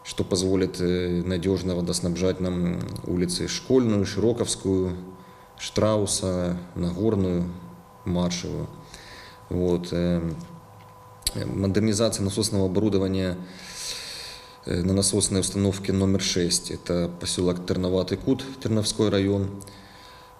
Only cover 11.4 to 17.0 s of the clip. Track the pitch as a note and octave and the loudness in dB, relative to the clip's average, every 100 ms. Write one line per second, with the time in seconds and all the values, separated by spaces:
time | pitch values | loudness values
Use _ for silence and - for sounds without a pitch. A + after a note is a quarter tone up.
11.4 | - A#2+ G2 F#2+ A2 G2+ A2+ G2 G2 G2+ | -4 0 2 2 2 2 0 0 -2 0
12.4 | G#2+ G2+ F#2+ F#2 G#2+ G2 F#2+ F#2+ F#2 F2 | 0 2 2 2 2 2 2 0 0 -4
13.4 | - - - - - - - - - - | -10 -16 -16 -12 -10 -10 -10 -12 -14 -16
14.4 | - - - F2 F2+ G2 G2 G#2+ - G2 | -18 -12 -4 0 2 2 4 2 2 2
15.4 | F2 G2+ G2 F#2 - F#2+ G2 G2 - F#2 | 0 2 2 0 0 2 4 4 2 2
16.4 | F2 - - D#2+ - F2 | 2 0 -2 -8 -2 0